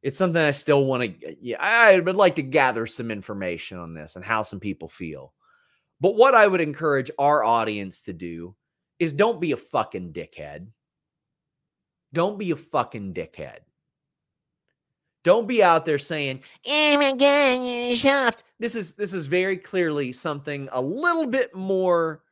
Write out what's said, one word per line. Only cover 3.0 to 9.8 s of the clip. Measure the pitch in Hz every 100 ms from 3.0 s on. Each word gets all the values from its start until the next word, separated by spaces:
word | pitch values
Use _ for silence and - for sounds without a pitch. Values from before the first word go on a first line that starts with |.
| 117
information | 107 95 101 92 85 - 92
on | 85
this | 82 76
and | 90
how | 90 113
some | 107 98
people | 104 92 80
feel. | - 85 71 67 _ _ _ _ _ _ _
But | 285 226
what | 262
I | 240 208
would | 185
encourage | 156 143 160 139 123 -
our | 143 147
audience | 110 117 110 104 98 -
to | -
do | 85 87 82 87 - _ _ _ _
is | 165
don't | 143 220 202
be | 165
a | 123
fucking | - 131